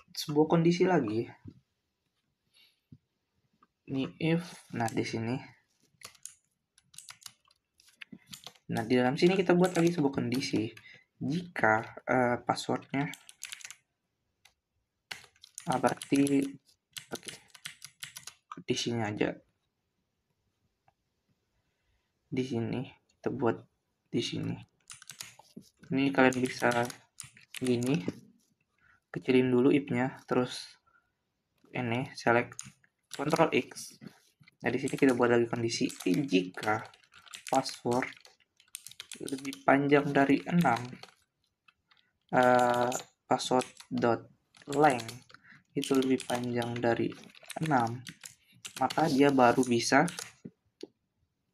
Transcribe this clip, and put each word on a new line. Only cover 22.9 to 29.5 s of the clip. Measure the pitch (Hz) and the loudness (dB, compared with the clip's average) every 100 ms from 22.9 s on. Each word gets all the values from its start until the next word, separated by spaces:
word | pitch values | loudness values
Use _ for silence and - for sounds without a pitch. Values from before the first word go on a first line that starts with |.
| - _ _ | -16 _ _
kita | 113 120 | -8 0
buat | 120 117 - _ _ _ _ | -2 -2 -10 _ _ _ _
di | 127 | -6
sini. | 110 110 - - - _ _ - - - - - _ - - _ - | -4 -6 -6 -8 -12 _ _ -20 -20 -20 -20 -20 _ -20 -20 _ -6
Ini | 135 139 135 | 0 0 4
kalian | 127 123 | 4 4
bisa | 127 - 120 120 120 - _ _ - - _ - | -4 0 0 0 -2 -6 _ _ -20 -20 _ -6
gini. | 127 120 123 156 - - - _ _ _ _ _ _ _ _ | -2 0 0 -2 -4 -12 -20 _ _ _ _ _ _ _ _
Kecilin | - - 127 | -8 2 4
dulu | 127 | 4